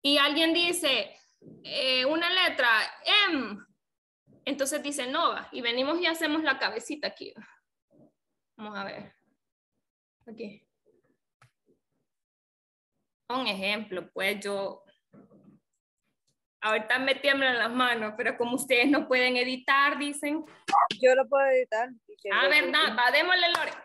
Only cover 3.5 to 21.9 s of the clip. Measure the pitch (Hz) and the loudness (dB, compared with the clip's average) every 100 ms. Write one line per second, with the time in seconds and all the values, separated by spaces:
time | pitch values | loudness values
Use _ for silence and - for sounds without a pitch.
3.5 | - - _ _ _ _ _ _ - - | -10 -16 _ _ _ _ _ _ -12 -8
4.5 | 277 269 294 269 277 247 294 311 208 - | -4 -2 -2 -6 -6 -4 0 0 -2 -10
5.5 | - 233 240 277 339 349 330 320 311 311 | -6 -4 -2 0 0 -2 -2 -2 0 0
6.5 | 262 208 220 - 302 196 - - 220 - | -2 -4 -6 -10 -8 -10 -10 -16 -16 -20
7.5 | _ _ _ _ _ - _ _ _ _ | _ _ _ _ _ -20 _ _ _ _
8.5 | - 214 202 196 - 196 _ _ _ _ | -16 -12 -10 -10 -12 -16 _ _ _ _
9.5 | _ _ _ _ _ _ _ - 220 214 | _ _ _ _ _ _ _ -20 -16 -16
10.5 | - _ _ _ _ _ _ _ _ _ | -16 _ _ _ _ _ _ _ _ _
11.5 | _ _ _ _ _ _ _ _ _ _ | _ _ _ _ _ _ _ _ _ _
12.5 | _ _ _ _ _ _ _ - 254 233 | _ _ _ _ _ _ _ -8 -6 -4
13.5 | 190 190 214 214 180 165 - 190 202 202 | -4 -4 -4 -6 -10 -10 -4 -4 -2 -6
14.5 | 202 196 - _ _ _ - - - - | -6 -6 -10 _ _ _ -20 -20 -20 -20
15.5 | _ _ _ _ _ _ _ _ _ _ | _ _ _ _ _ _ _ _ _ _
16.5 | _ 214 220 220 247 269 262 277 277 262 | _ -2 -2 0 -2 0 0 0 2 2
17.5 | 240 226 247 247 233 214 214 220 - 240 | 0 -2 0 0 0 -4 -4 -4 -2 -2
18.5 | 254 - 247 247 285 311 254 254 247 254 | -2 2 4 4 2 2 2 2 2 -2
19.5 | 254 - 277 285 269 285 285 285 311 - | -4 0 2 2 0 -6 -4 -4 -4 -8
20.5 | - - - - 196 254 254 226 277 269 | -14 0 2 2 4 4 4 2 2 4
21.5 | 262 247 220 247 | 2 0 -4 -6